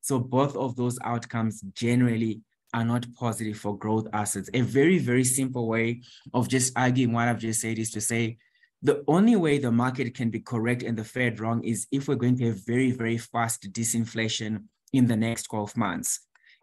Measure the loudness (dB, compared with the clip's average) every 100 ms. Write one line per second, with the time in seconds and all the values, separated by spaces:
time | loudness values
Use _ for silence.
0 | -2 -2 0 2 2 0 -4 -2 -4 -4
1 | -4 -6 -4 -4 -2 -4 -12 -4 2 4
2 | 4 2 -2 -4 -12 _ _ -2 0 0
3 | -4 -4 -4 -2 -4 -4 -6 -4 0 0
4 | 0 -2 -2 -4 -4 -2 2 4 4 4
5 | 2 2 2 0 -2 -2 -2 0 0 -2
6 | -8 -20 -4 -2 2 2 0 2 2 2
7 | 2 2 0 0 -2 -4 -2 -4 -4 -4
8 | -2 0 -2 -4 _ _ _ _ 0 2
9 | 2 4 6 6 4 2 2 2 2 0
10 | -4 -2 -2 -2 -4 -2 0 0 -2 -6
11 | -4 -2 -2 0 -2 -2 -2 -4 -2 -4
12 | -2 0 2 2 0 -2 -2 0 2 0
13 | -2 -4 -4 -2 -2 -4 -8 -4 -2 0
14 | -2 -2 -2 -2 -4 -6 -8 _ _ 4
15 | 4 4 0 -2 -6 -6 -4 -2 -2 -2
16 | -4 -6 _ _ _ _